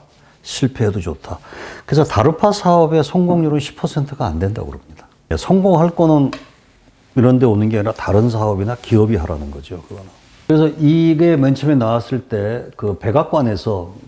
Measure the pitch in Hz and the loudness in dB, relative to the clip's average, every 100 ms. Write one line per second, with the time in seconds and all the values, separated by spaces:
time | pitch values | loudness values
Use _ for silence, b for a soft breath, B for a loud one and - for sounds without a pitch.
0 | _ b b b - - 131 - 107 101 | _ b b b -14 -4 -4 -2 -4 -4
1 | 85 73 - 110 B B B B - 143 | -8 -10 -12 -16 B B B B -2 0
2 | - - 147 165 208 202 180 175 156 160 | 0 2 0 2 0 2 2 4 4 0
3 | 143 185 175 175 156 151 143 - 160 151 | 0 0 0 0 0 -2 -4 -8 -6 -4
4 | 139 - 110 80 98 110 73 69 - - | -6 -4 -6 -2 -4 -4 -10 -14 -18 -20
5 | - _ - 80 - 190 196 160 170 170 | -20 _ -6 -4 0 2 4 4 2 2
6 | 160 151 135 - - _ _ _ _ _ | 4 4 2 -4 -16 _ _ _ _ _
7 | _ 127 123 127 127 104 110 110 104 - | _ 2 4 4 4 2 0 0 -2 -4
8 | - 101 120 110 107 95 104 123 - 110 | 0 2 2 0 -2 -2 -4 -8 0 2
9 | 107 101 80 76 71 69 69 87 - - | 4 0 -4 -8 -10 -14 -14 -16 -16 -20
10 | - _ _ - - 156 156 156 147 165 | -20 _ _ -8 0 2 2 2 2 4
11 | 165 156 170 156 135 135 147 135 110 117 | 4 4 2 4 2 2 2 2 2 0
12 | - 127 - 104 104 120 - - 104 90 | -2 -8 -4 -4 -4 -6 -10 -8 -6 -4
13 | 110 139 160 156 117 95 117 98 87 98 | 0 0 0 0 0 -2 -4 -6 -8 -16